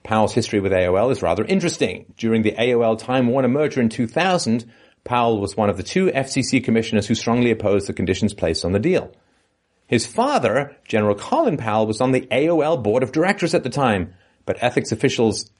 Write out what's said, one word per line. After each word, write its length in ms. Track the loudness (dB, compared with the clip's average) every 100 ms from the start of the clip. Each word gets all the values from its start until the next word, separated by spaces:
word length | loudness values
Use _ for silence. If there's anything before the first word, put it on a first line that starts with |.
Powell's 320 | -2 2 2 0
history 240 | 0 0
with 140 | 2
A 120 | 2 2
O 100 | 2
L 140 | 2
is 140 | 0
rather 220 | 0 0 0
interesting. 680 | 0 0 -2 -4 -4 -14 -6
During 260 | 0 2
the 100 | 2 2
A 140 | 2 2
O 60 |
L 160 | 2 0
Time 300 | -2 0 2
Warner 200 | 2 2
merger 340 | 0 0 0
in 80 | -2
two 160 | 0 -4
thousand, 600 | 0 0 0 0 -2 -4 -18 _ _
Powell 360 | -4 0 2 0
was 180 | -2 0
one 120 | 0
of 80 | 0
the 60 |
two 280 | -2 0 0
F 160 | 0 -2
C 140 | -2
C 160 | 0 0
commissioners 480 | 2 0 0 0 0
who 80 | -2
strongly 340 | 0 2 2
opposed 380 | 0 0 0 0
the 60 |
conditions 400 | -4 -2 0 -2
placed 320 | 0 -2 -2 -2
on 60 |
the 80 | 0
deal. 320 | 0 -2 -4 -14 _ _ _ _ _ _ -2
His 180 | -2 0
father, 680 | -2 0 0 0 0 -4 -10 -4
General 300 | 0 2 0
Colin 420 | -2 0 0 0
Powell, 300 | 0 0 0
was 140 | 0
on 100 | 0
the 160 | 0 0
A 200 | 0 2
O 100 | 2
L 160 | 0 0
board 280 | 0 0
of 80 | 0
directors 440 | 0 0 0 -2 -2
at 80 |
the 60 | -2
time, 440 | 0 0 0 -4 -12 _ _ -8
but 120 | -2
ethics 300 | 0 0 -2
officials 600 | 0 0 2 0 0 -8